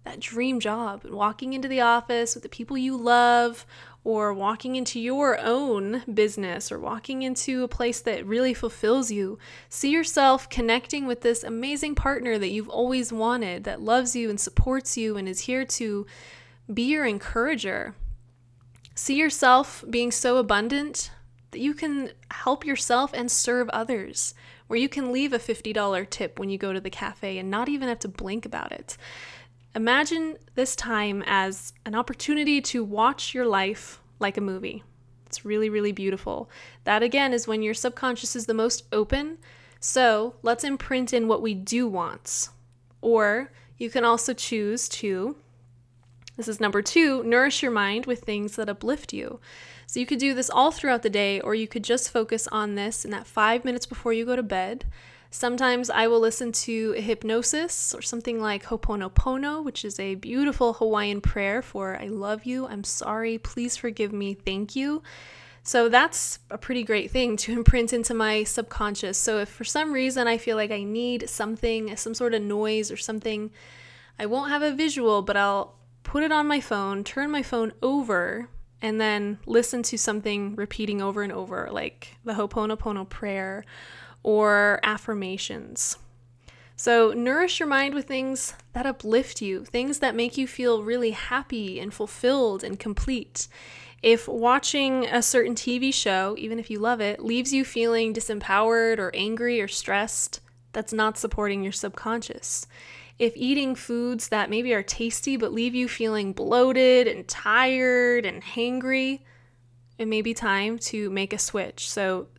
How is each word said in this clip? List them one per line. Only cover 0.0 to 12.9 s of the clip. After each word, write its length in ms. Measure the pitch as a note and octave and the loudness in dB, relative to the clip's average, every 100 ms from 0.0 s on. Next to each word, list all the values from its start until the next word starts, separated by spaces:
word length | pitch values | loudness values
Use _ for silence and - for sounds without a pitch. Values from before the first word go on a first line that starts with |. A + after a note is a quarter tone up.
that 160 | - C#3+ | -16 -12
dream 380 | - A3+ C4 B3 | -8 -2 0 0
job 460 | G#3+ A3 A3 G3+ | -2 -2 -4 -8
and 100 | - | -8
walking 380 | G3+ G#3 G#3+ C4 | -2 0 -2 -6
into 160 | C4+ C4 | -4 -2
the 120 | C4 | 2
office 540 | A#3 A#3 A#3+ A#3 A#3 | 4 4 2 0 0
with 80 | A#3 | -4
the 60 | G#3 | -8
people 300 | - A3+ C4+ | -12 -6 -2
you 180 | C4 B3+ | -2 0
love, 680 | A#3 A#3+ A#3+ A#3+ A#3+ A#3 - - - - | 6 8 8 6 4 -2 -14 -20 -20 -8
or 280 | A3+ A3 G#3 | -2 0 0
walking 420 | G3 G3 A3 B3+ | 0 -2 -2 -4
into 240 | C4 A#3+ A#3+ | -4 -4 -4
your 400 | A#3+ C4+ C#4 - | -2 2 2 2
own 640 | A3 B3+ C#4+ G3+ G3 B3 A#3+ | 2 2 2 0 -2 -4 -2
business, 580 | G#3+ G#3+ G#3+ F#3 F3 - | 2 2 2 -4 -4 -6
or 60 | - | -6
walking 440 | - A3 - C4 | -6 -6 -6 -4
into 400 | C4 B3+ - B3+ | -4 -2 -2 -2
a 60 | B3 | -2
place 320 | - A#3+ A#3 | 0 -2 -2
that 240 | A#3 G#3 | -2 -4
really 300 | G3 A3+ B3+ | 0 2 2
fulfills 560 | A3 A3+ - G#3+ C4+ A3 | 0 -4 0 2 4 2
you. 280 | G#3 F#3+ A3 - - - | -2 -4 -6 -16 -20 -12
See 220 | - C#4 | -2 2
yourself 580 | E4 D#4 D4+ C4+ C4 - | 2 2 6 6 6 2
connecting 580 | - A3+ A#3+ - D4 C4 | -2 2 2 0 -4 -4
with 140 | A#3+ | 0
this 240 | A#3+ A#3 | 0 0
amazing 500 | - A3+ C4+ C#4+ D4+ | -2 -6 -4 -4 -2
partner 440 | C#4+ C4+ C4 B3 G#3+ | 0 0 0 0 0
that 100 | F#3+ | 0
you've 220 | G#3 G#3+ | -4 -4
always 420 | A#3 B3 | 0 0